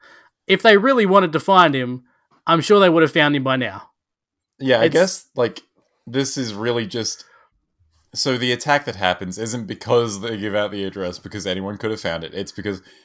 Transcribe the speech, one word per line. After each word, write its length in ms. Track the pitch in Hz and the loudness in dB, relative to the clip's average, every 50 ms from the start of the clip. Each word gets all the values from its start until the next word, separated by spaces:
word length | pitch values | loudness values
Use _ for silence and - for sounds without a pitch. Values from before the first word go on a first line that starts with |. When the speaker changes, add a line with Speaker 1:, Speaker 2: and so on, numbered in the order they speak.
| _ _ - _ _ _ _ _ _ | _ _ -20 _ _ _ _ _ _
Speaker 1:
If 140 | - 190 185 - | -2 -2 2 6
they 140 | 226 208 | 6 6
really 280 | 202 208 269 269 240 208 | 6 4 2 2 2 2
wanted 260 | 185 190 196 185 165 156 | 4 4 4 4 2 0
to 60 | 147 | -2
find 360 | - - 190 185 175 156 135 | 0 4 6 6 6 6 4
him, 280 | 135 123 123 127 127 - _ _ _ _ _ _ _ _ | 0 -4 -4 -6 -8 -12 _ _ _ _ _ _ _ _
I'm 140 | - 165 160 | 0 0 0
sure 180 | - - 208 202 | 4 4 6 6
they 100 | 196 180 | 6 6
would 140 | 160 170 160 | 6 6 4
have 80 | 147 | 4
found 240 | - 165 147 147 147 | 4 2 2 2 2
him 80 | 139 127 | 0 0
by 140 | 131 131 | -2 -2
now. 340 | 131 123 104 95 101 - _ _ _ _ _ _ _ _ _ _ _ _ _ _ _ | -2 -2 -6 -8 -12 -16 _ _ _ _ _ _ _ _ _ _ _ _ _ _ _
Speaker 2:
Yeah, 200 | 131 131 123 110 | 0 2 2 4
I 60 | 117 | 4
Speaker 1:
It's 80 | 165 147 | 4 4
Speaker 2:
guess, 340 | 160 185 185 - - - - _ | 4 2 2 0 -4 -10 -8 _
like, 260 | 131 120 107 - - - _ _ _ _ _ _ _ _ | -2 -2 -2 -2 -8 -18 _ _ _ _ _ _ _ _
this 280 | 120 117 135 135 131 - | -6 -4 -4 -4 -2 -4
is 180 | 139 127 110 101 | -6 -6 -6 -6
really 320 | 101 113 123 117 120 113 | -4 -4 -2 -2 -2 -4
just, 380 | 92 - 117 107 - - - - _ _ _ _ _ _ _ _ _ _ _ _ _ _ _ _ _ - | -4 -6 -6 -6 -6 -8 -10 -16 _ _ _ _ _ _ _ _ _ _ _ _ _ _ _ _ _ -8
so 240 | - - 143 127 117 | -4 -2 -2 -2 -2
the 120 | 127 123 | -2 -2
attack 340 | 123 120 - 147 147 143 - | -2 -2 0 0 0 0 0
that 100 | 120 104 | -4 -6
happens 420 | 98 98 90 90 - 98 90 90 | -2 -2 -2 -2 -2 -6 -10 -8
isn't 300 | 104 113 113 120 120 110 | -8 -8 -6 -6 -8 -8
because 540 | 92 110 - - 107 123 120 117 110 101 98 | -10 -12 -10 -4 0 0 0 0 0 -4 -8
they 140 | 107 117 113 | -8 -8 -8
give 180 | 101 104 104 98 | -6 -6 -4 -4
out 160 | 104 104 104 | -2 -4 -4
the 120 | 104 101 98 | -6 -6 -8
address 360 | 95 - 98 92 90 87 - | -8 -6 -6 -8 -8 -8 -10
because 260 | - - - 101 87 | -14 -14 -14 -8 -6
anyone 320 | 95 92 95 95 101 104 | -6 -6 -4 -6 -8 -8
could 140 | 98 - 110 | -8 -6 -6
have 100 | 107 98 | -6 -4
found 220 | - 90 82 82 80 | -6 -6 -6 -6 -8
it. 100 | - - | -10 -10
It's 180 | 98 98 - | -10 -10 -10
because, 300 | - - 101 104 95 92 - _ _ _ | -12 -8 -8 -8 -8 -8 -12 _ _ _